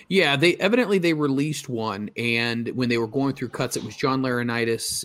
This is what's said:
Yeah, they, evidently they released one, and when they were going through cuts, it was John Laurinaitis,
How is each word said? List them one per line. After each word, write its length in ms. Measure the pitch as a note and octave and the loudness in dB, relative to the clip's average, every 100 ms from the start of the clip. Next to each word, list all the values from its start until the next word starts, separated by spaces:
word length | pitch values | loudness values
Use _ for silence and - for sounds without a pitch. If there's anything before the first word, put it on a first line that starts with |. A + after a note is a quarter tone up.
| - | -2
Yeah, 280 | F#3+ D3+ C#3 | 2 4 4
they, 200 | F3 - | 4 4
evidently 420 | G3+ B3 G3 G3+ | 2 2 2 2
they 140 | E3+ | 2
released 540 | D3+ D3 C3+ D#3 C#3+ - | 2 2 0 0 -4 -6
one, 440 | A#2 A2 G2 G#2 - | -4 -4 -4 -8 -4
and 540 | A#2 A#2 A#2 A#2 A#2 | 0 0 0 -2 -4
when 180 | A#2+ B2 | -2 0
they 120 | A#2+ | 0
were 80 | A2+ | 0
going 260 | C3+ C#3 | 0 -2
through 160 | C3 A#2+ | -2 -6
cuts, 260 | - B2+ - | -4 -4 -4
it 80 | |
was 120 | A2+ - | -8 -2
John 260 | C#3 C3 | 0 0
Laurinaitis, 840 | C3 B2 A#2+ A#2 A2+ A2+ - - | 0 -2 0 0 0 0 -4 -6